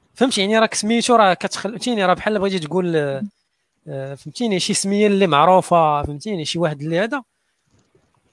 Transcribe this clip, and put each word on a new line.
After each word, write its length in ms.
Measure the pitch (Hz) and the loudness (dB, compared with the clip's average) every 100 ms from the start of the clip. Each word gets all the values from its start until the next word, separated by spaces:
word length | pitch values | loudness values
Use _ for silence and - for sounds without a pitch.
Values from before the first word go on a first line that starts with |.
| _ | _
فهمتي؟ 260 | - 269 202 | -2 -2 0
يعني 180 | 190 220 | 0 2
راك 160 | 220 | 2
سميتو 420 | - 214 233 - 233 | -2 -2 0 4 4
راه 180 | 196 | 4
كتخل-، 360 | 170 190 - 190 | 2 -4 -6 -8
فهمتيني؟ 340 | 233 247 220 | -6 -4 0
راه 100 | 185 | 0
بحال 240 | 180 214 208 | 0 0 -2
بغيتي 200 | 196 190 | -2 -4
تقول، 380 | 147 180 175 160 | -4 -4 0 -2
آه، 260 | 143 135 202 _ _ _ _ _ 156 | -2 -6 -10 _ _ _ _ _ -14
آه، 260 | 139 135 | -12 -12
فهمتيني؟ 460 | 139 151 - 240 180 | -14 -14 -6 -2 -2
شي 140 | - | -2
سمية 320 | 165 196 202 208 | -2 0 2 2
اللي 200 | 196 190 | 4 4
معروفة، 760 | 143 170 185 - 170 156 147 | 4 6 4 4 2 4 0
فهمتيني؟ 420 | 143 147 214 185 | -4 -8 -6 -6
شي 140 | 143 165 | -4 -2
واحد 240 | 165 143 | -2 -4
اللي 160 | 151 170 | -4 -2
هذا، 240 | 226 277 - _ _ _ _ _ _ _ _ _ _ | -2 -6 -10 _ _ _ _ _ _ _ _ _ _